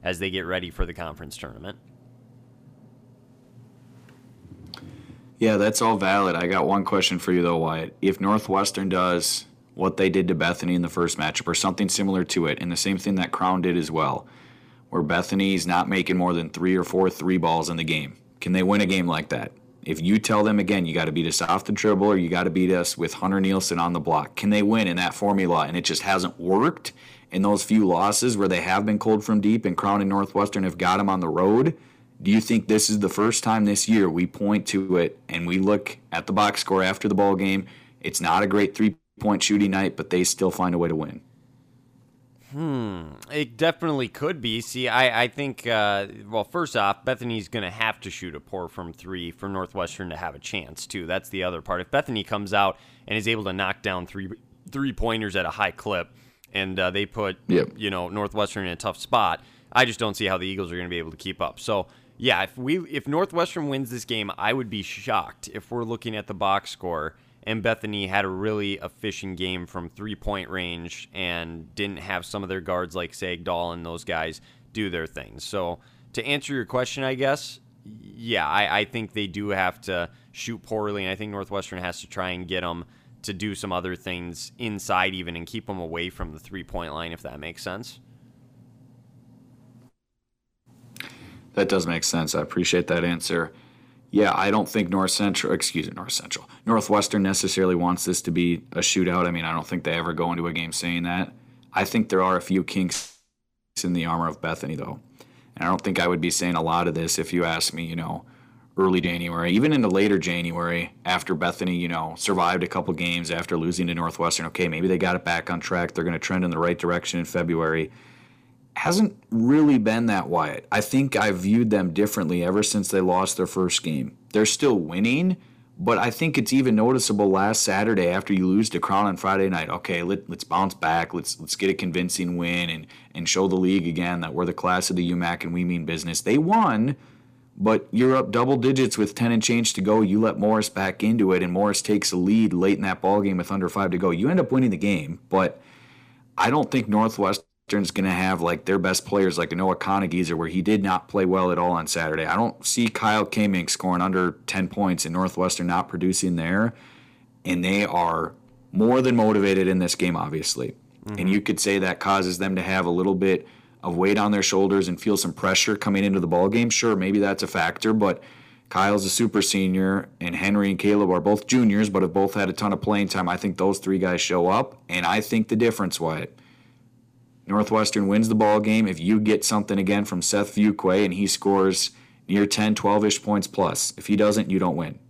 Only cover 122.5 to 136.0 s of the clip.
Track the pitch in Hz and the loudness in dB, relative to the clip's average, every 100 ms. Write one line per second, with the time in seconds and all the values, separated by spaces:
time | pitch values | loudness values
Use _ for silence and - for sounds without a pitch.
122.5 | 98 104 107 95 95 92 90 95 - 90 | 2 2 0 0 2 4 2 0 0 -2
123.5 | - 90 - 82 73 60 - - 104 107 | 0 0 0 -2 -4 -6 -10 -4 2 2
124.5 | - 143 107 78 85 113 135 185 180 - | 4 2 2 0 0 2 2 2 0 -6
125.5 | - _ - 92 113 120 - 165 139 110 | -20 _ -4 0 2 2 0 0 0 2
126.5 | 135 127 107 113 131 - 104 101 95 98 | 4 4 4 4 4 2 2 4 4 2
127.5 | - - 95 104 104 87 92 - 95 92 | 2 0 2 2 2 2 0 0 2 4
128.5 | 98 110 87 - 98 104 92 98 95 95 | 4 2 -2 0 2 2 0 0 2 2
129.5 | 87 80 87 - 87 87 98 - 87 - | 0 -2 -6 -4 -4 -2 -2 -4 -12 -2
130.5 | 87 95 90 82 82 82 87 78 - 78 | 0 0 0 0 0 0 -6 -8 -10 -8
131.5 | - 98 92 92 85 87 - 90 87 85 | -2 0 0 -2 -2 -2 -2 -4 -2 -2
132.5 | 87 85 80 78 - - 82 82 92 95 | -2 -4 -6 -12 -20 -16 -8 -2 0 2
133.5 | 92 92 98 85 82 87 87 82 71 90 | 2 4 2 0 -2 -2 -4 -4 -2 -2
134.5 | 85 92 90 92 90 87 87 85 85 87 | -2 0 0 0 0 0 0 -2 -4 -4
135.5 | 87 90 87 78 82 | -2 -2 -2 -4 -6